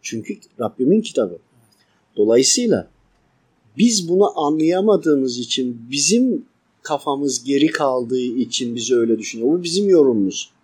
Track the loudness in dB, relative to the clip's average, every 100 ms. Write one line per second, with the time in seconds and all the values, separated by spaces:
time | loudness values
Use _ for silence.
0 | -10 -12 -10 -14 _ -8 -8 -2 2 2
1 | 0 -2 -2 -6 _ _ _ _ _ _
2 | _ 0 4 4 4 0 0 0 -2 _
3 | _ _ _ _ _ _ _ 0 2 2
4 | 0 2 2 0 -2 2 2 2 2 2
5 | 2 0 0 -4 -6 -4 -6 -8 -8 -4
6 | 0 2 2 -2 -8 _ _ _ -6 -4
7 | -2 -2 -2 -4 -2 0 2 0 0 -2
8 | -2 -4 -2 -4 -4 -4 -6 -6 0 0
9 | 2 0 -4 -4 -2 0 -2 -2 4 4
10 | 4 2 -2 -4 -14 _